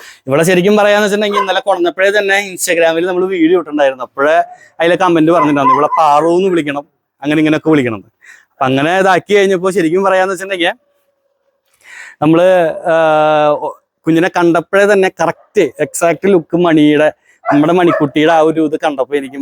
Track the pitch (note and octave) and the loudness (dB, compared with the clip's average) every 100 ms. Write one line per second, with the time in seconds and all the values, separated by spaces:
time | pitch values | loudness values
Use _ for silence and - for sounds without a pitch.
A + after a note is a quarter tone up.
0 | - - - C#3 E3 F#3+ F#3+ G#3 G#3 G#3 | -20 -16 -4 0 2 2 2 2 2 2
1 | G#3 G#3 G#3 G#3 G3+ F#3 G3 F#3 E3+ D#3+ | 0 -2 -2 -2 -2 -2 -2 -2 -2 -2
2 | G3 G#3 G3 G3 G3+ F3 - E3+ E3 E3 | 0 0 0 -2 -4 -8 -4 0 0 0
3 | F3+ F3+ F#3 F#3+ D#3+ F3+ D#3 D3 C#3 C3 | -2 -2 -2 0 2 2 -2 -2 -2 -2
4 | B2 - C#3+ E3 F3 - - - E3+ E3+ | -8 -4 0 0 -2 -8 -16 -4 -2 0
5 | F3+ E3+ D#3 E3+ D3+ C#3+ C3+ C#3 D3 - | 2 2 2 2 2 0 0 2 0 0
6 | D#3 D3 D#3+ F3 F#3+ E3+ D3 C#3+ C#3+ _ | 2 2 2 0 0 -2 -4 -8 -12 _
7 | _ _ C#3 D#3 D#3 D3+ D#3 D#3 B2 G#2 | _ _ -4 0 0 0 0 0 0 -6
8 | - _ - - _ - C3 C3+ D3+ F#3 | -12 _ -20 -20 _ -6 -2 0 0 0
9 | F#3+ F3 - G3+ G3 F#3+ F#3+ F#3 D#3+ F3+ | 2 0 0 0 2 0 -2 -2 0 0
10 | G3 F#3+ F#3+ F#3 F#3+ F#3+ E3+ A3+ _ _ | 0 0 0 -4 -8 -4 -4 -4 _ _
11 | _ _ _ _ _ _ _ _ - - | _ _ _ _ _ _ _ _ -20 -20
12 | - - D3+ E3 F#3 F#3 E3 - F#3 E3 | -20 -4 -2 0 2 2 0 -4 -2 0
13 | D#3+ D#3 D3+ D3+ D3+ C#3+ D3+ - _ _ | 2 2 2 2 0 -2 -6 -14 _ _
14 | - E3 F3+ F3+ F3 E3 - G3 G3+ G3+ | -2 0 0 0 0 0 0 0 2 2
15 | F#3 - E3 - _ - D3+ - D3+ - | 0 -2 -4 -6 _ -2 -2 -2 -6 -2
16 | E3+ D#3+ F#3+ F#3 D3+ E3+ F3 D#3 D3+ D3 | -2 -2 0 0 0 -2 2 4 4 4
17 | D3+ - _ _ - D3 D3+ F3+ F3 D#3 | 0 -2 _ _ -2 0 2 2 2 0
18 | C#3+ D3+ D#3 E3 D#3 D#3 D3+ D3+ D#3+ C3+ | -2 0 2 2 2 0 -2 -2 -4 -4
19 | B2 C#3+ C3+ C#3 | -4 -6 -6 -8